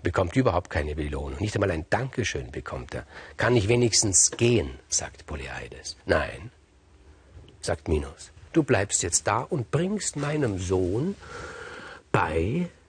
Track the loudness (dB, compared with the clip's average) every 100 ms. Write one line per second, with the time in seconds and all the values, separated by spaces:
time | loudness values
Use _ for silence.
0 | 2 2 2 4 4 2 0 -4 -2 -4
1 | -4 -4 -6 -4 -2 0 0 0 0 -2
2 | -2 -2 -2 -4 -6 -10 -8 -10 -8 -10
3 | -12 -18 -18 0 4 4 6 4 6 4
4 | 4 4 4 4 4 4 2 -6 -4 -4
5 | -4 -12 -10 -10 -8 -10 -12 -12 -14 -12
6 | 0 0 0 -8 -14 _ _ _ _ -20
7 | -20 -20 -20 -20 -20 -8 -4 -2 0 0
8 | 0 -12 -20 -20 -2 0 4 2 4 0
9 | 0 0 2 0 0 -4 0 0 0 -2
10 | -4 -4 -2 0 0 0 0 2 2 0
11 | -2 -4 -12 -14 -12 -14 -14 -14 -16 -18
12 | _ 0 2 2 2 0 -2 -8